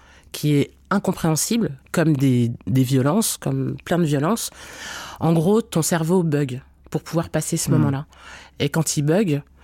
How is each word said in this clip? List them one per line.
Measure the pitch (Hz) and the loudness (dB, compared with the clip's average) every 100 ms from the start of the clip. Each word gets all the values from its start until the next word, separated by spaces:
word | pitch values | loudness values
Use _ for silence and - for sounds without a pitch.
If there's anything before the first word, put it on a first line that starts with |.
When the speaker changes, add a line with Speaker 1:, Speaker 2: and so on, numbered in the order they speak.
| - - _ | -20 -20 _
Speaker 1:
qui | - 147 | -4 0
est | 143 - - - | 2 0 -4 -4
incompréhensible, | 196 196 180 165 156 - 233 196 135 _ | -2 -2 -2 0 0 0 -2 -2 -6 _
comme | - 160 139 | 0 2 4
des, | 135 123 117 120 - | 4 4 2 -2 -2
des | 131 | 2
violences, | 127 135 139 202 - - | 4 2 2 2 0 -4
comme | 143 135 131 135 - | -4 -4 -4 -6 -2
plein | 175 | 0
de | 156 | 2
violences, | 143 156 233 - - - - - - - - | 2 0 -2 -6 -12 -20 -16 -14 -14 -14 -2
en | 160 | 2
gros, | 165 160 220 | 2 4 2
ton | - 165 | 0 -2
cerveau | 151 170 160 185 | 0 0 2 2
bug | 165 147 139 127 - _ - | 2 0 -2 -6 -14 _ -8
pour | 156 | -8
pouvoir | - 170 - | -4 -4 -2
passer | 156 - 165 | -4 -2 -4
ce | - | 2
Speaker 2:
Hmm. | |
Speaker 1:
moment-là. | 156 147 139 - - - - - - | 2 2 0 -8 -18 -20 -20 -16 -6
Et | 143 | -2
quand | 165 151 - | -2 -2 0
il | |
bug, | 147 175 196 143 - _ | 0 2 2 -2 -4 _